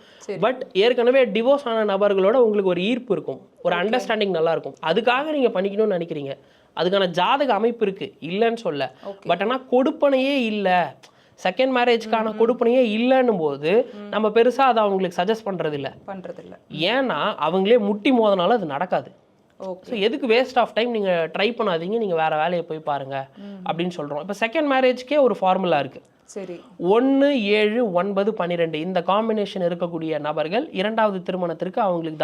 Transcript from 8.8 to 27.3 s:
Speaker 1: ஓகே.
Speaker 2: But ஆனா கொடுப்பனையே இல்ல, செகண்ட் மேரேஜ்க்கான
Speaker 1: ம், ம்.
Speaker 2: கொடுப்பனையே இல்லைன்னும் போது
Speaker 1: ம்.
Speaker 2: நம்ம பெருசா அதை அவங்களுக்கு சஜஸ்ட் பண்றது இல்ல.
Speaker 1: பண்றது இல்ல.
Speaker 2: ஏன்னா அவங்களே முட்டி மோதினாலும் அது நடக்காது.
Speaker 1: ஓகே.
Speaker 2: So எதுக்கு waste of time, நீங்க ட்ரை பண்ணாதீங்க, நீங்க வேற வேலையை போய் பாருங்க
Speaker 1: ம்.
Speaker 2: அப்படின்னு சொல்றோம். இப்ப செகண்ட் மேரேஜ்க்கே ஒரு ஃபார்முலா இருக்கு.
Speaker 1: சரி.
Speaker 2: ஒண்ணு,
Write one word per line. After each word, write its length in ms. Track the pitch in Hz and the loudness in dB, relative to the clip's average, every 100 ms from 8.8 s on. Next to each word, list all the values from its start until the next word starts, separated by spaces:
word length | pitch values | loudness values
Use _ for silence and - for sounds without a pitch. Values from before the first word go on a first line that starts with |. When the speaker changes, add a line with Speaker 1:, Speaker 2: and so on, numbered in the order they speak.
| 127 - 202 | -6 -8 -16
Speaker 1:
ஓகே. 200 | 196 160 | -8 -4
Speaker 2:
But 100 | 180 208 | -2 0
ஆனா 120 | 262 - | -4 0
கொடுப்பனையே 640 | 247 285 311 285 262 262 277 226 | 2 2 2 2 2 2 0 -2
இல்ல, 440 | 214 190 180 151 - - _ _ - | 0 2 2 0 -6 -20 _ _ -8
செகண்ட் 320 | 185 185 262 254 | -4 0 0 2
மேரேஜ்க்கான 480 | 247 233 220 226 220 | 2 2 0 -2 -2
Speaker 1:
ம், 40 | 214 | 0
ம். 40 | |
Speaker 2:
கொடுப்பனையே 440 | 226 240 233 254 240 214 | 2 2 2 2 2 2
இல்லைன்னும் 440 | 247 262 247 190 151 | 2 4 4 2 0
போது 260 | 139 151 220 262 | -2 0 2 0
Speaker 1:
ம். 160 | - 208 208 | -6 -6 -2
Speaker 2:
நம்ம 140 | 214 | 2
பெருசா 360 | 226 240 247 269 | 4 4 4 4
அதை 100 | 220 208 | 4 2
அவங்களுக்கு 380 | 190 180 180 | 2 -2 -2
சஜஸ்ட் 280 | 185 220 202 | -2 -2 -4
பண்றது 220 | 180 156 | -4 -4
இல்ல. 180 | 147 135 - - | -4 -8 -12 -16
Speaker 1:
பண்றது 340 | 196 180 - 175 | -14 -14 -16 -18
இல்ல. 100 | - - 147 170 | -20 -14 -4 0
Speaker 2:
ஏன்னா 280 | 254 254 151 190 - 156 | 0 0 -2 -2 -2 0
அவங்களே 300 | 190 190 240 202 | 2 4 4 2
முட்டி 200 | 208 294 | 0 2
மோதினாலும் 480 | 247 214 180 175 240 | 4 4 4 2 0
அது 140 | 160 139 | -2 -4
நடக்காது. 340 | 185 170 127 - _ _ _ - | -2 -4 -4 -16 _ _ _ -14
Speaker 1:
ஓகே. 260 | 190 180 - | -12 -12 -10
Speaker 2:
So 60 | 226 214 | -2 -2
எதுக்கு 220 | 294 247 | 0 2
waste 300 | 226 254 254 | 2 2 0
of 80 | 220 214 | 0 0
time, 120 | 240 226 | -2 -2
நீங்க 160 | 196 175 165 175 | 0 0 0 -2
ட்ரை 100 | 214 233 | -2 0
பண்ணாதீங்க, 400 | 214 165 175 233 | -2 -2 -2 -2
நீங்க 140 | 202 165 | -2 0
வேற 180 | 160 156 | 0 0
வேலையை 220 | 165 175 165 | 0 -2 -4
போய் 180 | 156 156 | -8 -4
பாருங்க 380 | 143 135 135 135 196 | -6 -6 -8 -10 -14
Speaker 1:
ம். 160 | 202 196 180 | -16 -10 -6
Speaker 2:
அப்படின்னு 280 | 156 180 175 | -4 -4 -6
சொல்றோம். 260 | 147 147 185 | -8 -8 -8
இப்ப 100 | 202 | -4
செகண்ட் 280 | 226 330 294 | -2 0 0
மேரேஜ்க்கே 460 | 262 254 247 254 285 247 | 2 2 0 -2 2 2
ஒரு 100 | 196 | 2
ஃபார்முலா 380 | 185 185 185 151 | 0 2 2 0
இருக்கு. 180 | 135 - - _ - | -2 -10 -20 _ -18
Speaker 1:
சரி. 240 | 208 180 170 - - 175 220 | -16 -14 -16 -18 -4 2 4
Speaker 2:
ஒண்ணு, 340 | 269 269 285 | 4 4 4